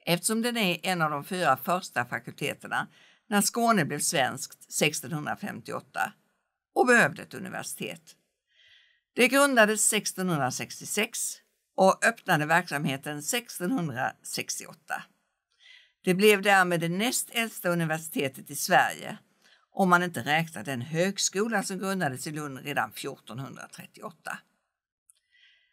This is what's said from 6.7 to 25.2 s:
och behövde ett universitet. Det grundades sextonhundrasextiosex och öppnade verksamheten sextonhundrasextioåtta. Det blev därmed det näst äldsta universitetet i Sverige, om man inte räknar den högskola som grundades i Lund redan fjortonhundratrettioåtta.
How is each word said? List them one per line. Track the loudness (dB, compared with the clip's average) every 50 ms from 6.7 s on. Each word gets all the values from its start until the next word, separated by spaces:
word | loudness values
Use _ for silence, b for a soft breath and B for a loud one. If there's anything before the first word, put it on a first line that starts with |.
| 0
och | 2 4 6
behövde | 6 6 6 4 0 -4
ett | -12 -12 -12
universitet. | -12 -12 -10 -10 -10 -10 -10 -10 -10 -10 -10 -10 -12 _ _ -20 _ _ _ _ _ _ b b b b b b b b b b b b b 2
Det | 4 4 6
grundades | 6 6 4 6 8 6 6 6 6 2 2
sextonhundrasextiosex | 2 2 0 -2 -2 -4 -2 -2 0 0 0 0 -2 -2 -4 -8 -10 -12 -14 -10 -6 -2 -2 -2 -2 -4 -6 -6 -6 -8 -10 _ _ _ _ _ _ 0
och | 4 4 4 4 4 2
öppnade | 0 0 0 -2 0 0 2 2
verksamheten | 4 2 2 2 0 -4 -4 -2 -2 -4 -4 -6 -8 -8 -8 -6
sextonhundrasextioåtta. | -4 -4 -4 -4 -6 -10 -6 -4 -2 -2 -2 -2 -4 -4 -2 -4 -4 -4 _ -12 -10 -8 -8 -6 -6 -8 -10 -10 -14 -18 -16 _ -8 -8 -8 -8 -12 _ _ _ _ _ _ _ _ b b b b b b b b b b 0
Det | 0 2
blev | 6 8 8 8 8
därmed | 6 4 6 6 6 4 2 0
det | 0 -2
näst | -2 0 -2 -2 -2 -2 -4 -4
äldsta | -4 -4 -4 -4 -6 -4 -2 0
universitetet | 0 2 0 0 -2 -4 -6 -6 -4 -4 -4 -4 -4 -8 -14 -12
i | -8
Sverige, | -6 0 4 4 4 4 4 0 -6 -10 -12 -12 -14 _ _ b b b b b b b b
om | b 2 4 6
man | 6 6 4
inte | 2 -4 -4
räknar | -2 0 2 0 0 -2 -6 -10 -8
den | -6 -6 -6
högskola | -6 -4 0 0 0 0 0 0 -2 -2 0 -2 -2 0 0 -2 -2
som | -4 -6 -4
grundades | -4 -2 -2 0 0 -2 -2 -4 -8 -8
i |
Lund | -8 -8 -8 -8 -10 -10
redan | -8 -4 -2 -2 -2 -2
fjortonhundratrettioåtta. | -4 -8 -10 -10 -10 -12 _ -14 -12 -10 -10 -12 -12 -16 -18 -18 -18 -20 -20 -20 _ -16 -16 -16 -16 _ -12 -12 -12 -12 _ _ _ _ _ _ _ _ _ _ _ _ _ _ b b